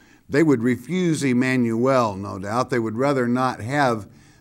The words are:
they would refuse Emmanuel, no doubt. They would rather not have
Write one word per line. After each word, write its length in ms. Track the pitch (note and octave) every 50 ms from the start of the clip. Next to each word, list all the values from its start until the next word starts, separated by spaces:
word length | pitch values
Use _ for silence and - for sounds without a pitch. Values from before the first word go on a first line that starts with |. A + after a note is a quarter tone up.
| - _ - _ _ -
they 140 | - C#3+ E3
would 200 | D#3 C#3 A#2 A2
refuse 600 | B2+ B2 A#2 - D3+ F3 F#3 F3+ E3+ D#3 C3+ C#3
Emmanuel, 920 | C3+ B2 B2 C3 B2+ C3 B2+ A#2+ A#2 A2+ A2+ B2 C3 C3+ B2+ A#2+ G#2+ G2
no 220 | F#2+ G2+ G2+ G2 G2
doubt. 320 | F#2 G2+ A2 B2 B2+ -
They 80 | C3+ A#2+
would 180 | A2+ A2 G#2+
rather 320 | A2+ C3+ C#3+ C#3+ C3 B2 A#2+
not 320 | A#2+ B2+ C3 B2+ A#2 -
have 480 | G#2 A2 C#3 D3 C#3+ B2+ A#2 G#2+ G2+ - - - - - - -